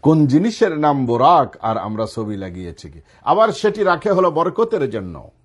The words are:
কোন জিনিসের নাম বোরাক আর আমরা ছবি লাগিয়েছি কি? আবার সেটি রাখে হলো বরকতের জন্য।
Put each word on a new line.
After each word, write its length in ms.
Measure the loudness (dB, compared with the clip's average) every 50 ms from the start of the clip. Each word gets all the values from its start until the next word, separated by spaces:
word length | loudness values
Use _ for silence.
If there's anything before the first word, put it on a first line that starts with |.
কোন 260 | 4 4 4 4 4
জিনিসের 520 | 4 4 2 2 0 0 0 0 0 0 0
নাম 260 | 0 0 0 0 0
বোরাক 520 | -2 0 2 4 4 6 4 2 0 -6 -8
আর 160 | -4 -4 -4
আমরা 280 | -4 -4 -6 -6 -6 -6
ছবি 320 | -6 -6 -8 -8 -8 -8
লাগিয়েছি 540 | -8 -10 -10 -10 -12 -12 -12 -14 -16 -18 -20
কি? 100 | -20 -20 _ _ _ _
আবার 280 | _ 0 2 2 2 2
সেটি 340 | 0 0 -2 -2 0 0 0
রাখে 280 | 0 0 0 0 0
হলো 200 | 2 2 2 2
বরকতের 580 | 2 0 -2 -2 0 -2 -2 -2 0 -4 -4 -4
জন্য। 400 | -4 -8 -8 -8 -14 -14 -18 -20 _ _